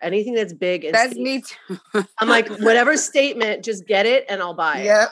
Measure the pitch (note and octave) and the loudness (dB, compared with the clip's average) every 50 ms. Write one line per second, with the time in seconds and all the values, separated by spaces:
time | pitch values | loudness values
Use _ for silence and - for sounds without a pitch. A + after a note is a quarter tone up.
0 | - E3+ F#3 G#3+ G3+ B3 A#3+ A3+ G#3+ F3 E3+ - F#3 F3+ F3+ E3+ D#3 D3+ F#3 A3+ | -6 -2 -2 -2 -2 -2 -2 -2 -2 -4 -4 -4 -2 -2 -2 -2 -4 -2 0 0
1 | B3 B3+ A#3+ A#3 B3 C4 C4+ C4 - - - - - - F#3 - _ _ - G#3 | 0 0 -2 -6 -4 -4 -4 -6 -8 -12 -18 -18 -14 -14 -14 -14 _ _ -4 -4
2 | F#3+ - _ - A3 A3+ A#3 A3+ A3 A3 G#3 G#3 G#3 A3+ A3+ A#3+ A#3+ C#4+ D#4 D4 | -4 -4 _ -2 2 2 4 2 2 0 -4 0 2 4 4 4 4 2 2 0
3 | - - - C#4+ C#4 C#4+ A3 A#3+ A3 G#3+ G#3 - F#3+ A3+ G#3+ F#3+ F3 - G#3 G3 | -2 -2 0 2 2 2 0 -2 -2 -2 -2 -4 -4 -6 -8 -6 -2 0 0 2
4 | G#3 A3+ B3+ C4+ - - G3+ G3 F3+ F3 E3 E3+ E3 D#3 D3 - - G#3 G#3 G#3+ | 2 4 2 0 0 -2 -6 -6 -6 -6 -4 -2 -2 -2 -2 0 2 4 4 4
5 | A3+ - | 4 2